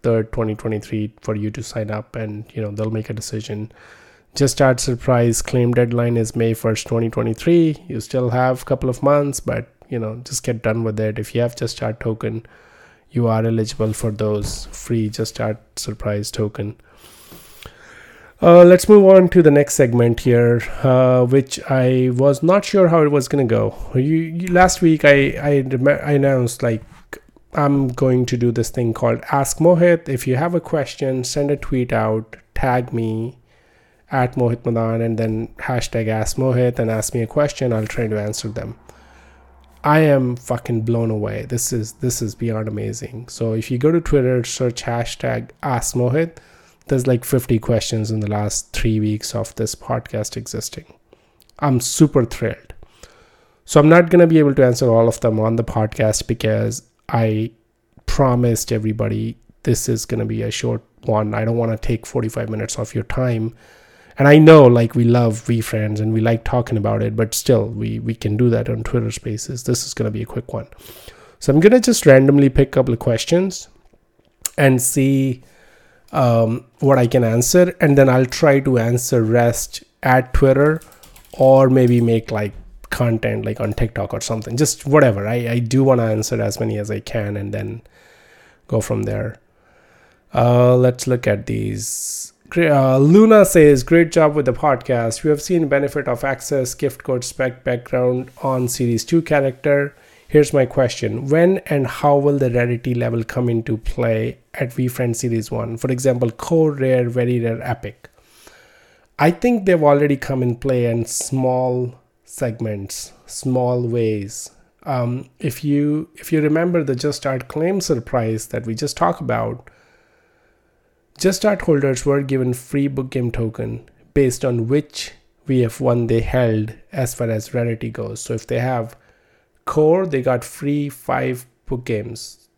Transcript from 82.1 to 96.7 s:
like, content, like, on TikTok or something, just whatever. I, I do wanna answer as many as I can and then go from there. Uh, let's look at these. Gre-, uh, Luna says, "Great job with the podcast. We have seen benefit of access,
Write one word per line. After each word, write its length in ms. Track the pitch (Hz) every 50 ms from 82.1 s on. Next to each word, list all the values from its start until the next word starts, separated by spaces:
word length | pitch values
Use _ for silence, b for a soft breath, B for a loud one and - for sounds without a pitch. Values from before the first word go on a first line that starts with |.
| 117 113 110 -
like, 220 | 113 104 107 101 - - - - - - - -
content, 560 | - - 123 117 113 113 - 113 107 110 107
like, 160 | 110 107 -
on 100 | 113 110
TikTok 420 | 104 - 120 107 - - 101 101 -
or 60 | -
something, 380 | - - 117 113 107 - 117
just 280 | 127 156 143 - - -
whatever. 400 | 143 139 151 139 123 101 98 101
I, 220 | 107 120 123 120
I 120 | 117 117 120
do 240 | 120 113 123 135 135
wanna 240 | 135 131 120 113
answer 340 | 110 107 107 107 - 120 113
as 180 | 107 104 104 -
many 180 | 113 110 110
as 140 | 104 101 101
I 80 | 104 101
can 380 | - - - 113 104 104 104
and 160 | 101 101 101 104
then 280 | 104 104 104 110 113 _ b b b b b b b b b b b b b b b b
go 140 | - - 113
from 220 | - - 113 107 104
there. 340 | 104 104 104 110 113 - _ _ b b b b b b b b b b b b b b b b b -
Uh, 420 | - 120 120 123 123 123 123 127
let's 320 | 123 127 127 123 123 -
look 180 | 127 123 123 -
at 200 | 110 104 104 110
these. 880 | - 110 107 104 104 104 101 104 - - - - - - - - - _ _ _ _
Gre-, 180 | - 170 170
uh, 300 | 156 147 135 135 131 131
Luna 480 | 131 139 151 175 208 220 220 220 214 196
says, 380 | 185 - 175 151 147 143 127 117
"Great 280 | - 165 170 170 160
job 240 | - 170 156 151 147
with 100 | 151 139
the 80 | 127 117
podcast. 680 | - - 151 135 117 - - 127 120 113 113 113 - -
We 60 | 151
have 120 | 151 147
seen 280 | - - 180 170 160 139
benefit 400 | 143 139 143 135 - 147 131 -
of 160 | 123 117 -
access, 480 | 139 135 - - - 151 135 127 123